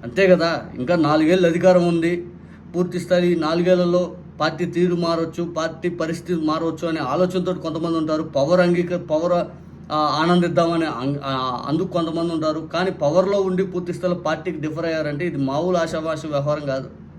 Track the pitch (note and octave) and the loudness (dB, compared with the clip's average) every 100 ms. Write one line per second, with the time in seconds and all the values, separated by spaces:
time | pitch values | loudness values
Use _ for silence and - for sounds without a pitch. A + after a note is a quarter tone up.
0 | - - F#3+ F3 E3 D3 - - B2+ F3 | -4 2 6 6 4 -2 -6 -8 0 2
1 | D3 D#3 D#3 F#3 E3+ E3+ F#3 F3+ F3 E3+ | 4 4 4 4 4 4 6 6 4 2
2 | E3 F3 F3 - - - - F3 F3+ F3+ | 0 -2 -6 -16 -20 -20 -8 -4 -2 -4
3 | - F3+ F3 E3+ D#3 E3 F3 F3+ F3 F3+ | 0 2 4 2 0 2 4 4 4 2
4 | F3 - - - D3+ D#3+ E3 E3 F3+ E3+ | 0 -8 -18 -2 -2 0 -4 0 2 2
5 | E3+ E3+ E3 E3+ E3+ D#3 D#3+ D#3+ F3+ F3 | 0 0 -2 -4 -6 -4 -4 -4 -6 -2
6 | D#3+ E3+ - E3+ D#3 D#3 E3 D#3 E3+ D#3+ | -4 -4 -4 -2 0 0 -2 -2 -4 -2
7 | B2+ D3+ F3+ F#3 F3 F3 D#3+ D#3 E3 E3 | -2 2 2 0 -2 -4 -6 -4 -2 -2
8 | D#3 D#3 D#3 C#3 C#3+ F3+ F3 F3 F3 F3 | 0 -2 -2 -2 2 4 4 2 0 -4
9 | - D#3 E3+ F3 D#3 - - - - D3+ | -2 -2 0 0 -2 -10 -18 -20 -6 -2
10 | D3+ C#3+ E3 F3+ F3 D3 E3 E3+ D#3+ A#2 | 0 0 2 4 4 2 2 2 -2 -2
11 | C3 C#3+ C#3 C3 C3 B2 - D#3+ F#3 F3 | -4 -4 -4 -4 -4 -4 -2 -2 0 -2
12 | E3 E3 E3+ E3 D#3 D#3 D3+ E3 F#3+ C#3+ | -2 -2 -2 0 0 -2 -4 -2 -2 0
13 | D3 E3+ F#3+ G3+ F#3+ F#3 F#3+ F3+ F3 D3 | 2 4 4 2 2 0 -2 -4 -6 -4
14 | F3+ E3+ D#3 D#3 F#3 D#3 D3+ D3+ E3 D#3+ | -2 -2 -2 -4 -4 -6 -6 -4 -4 -2
15 | D3 C#3+ F3 C#3+ C3 C#3+ F3 F3 E3 E3 | -4 -4 -4 -2 -2 0 0 0 0 -2
16 | D#3+ D#3 D#3 C#3+ C#3+ D3+ C#3+ C3+ A#2+ - | -4 -6 -4 -2 0 -2 -2 -6 -6 -16
17 | - | -20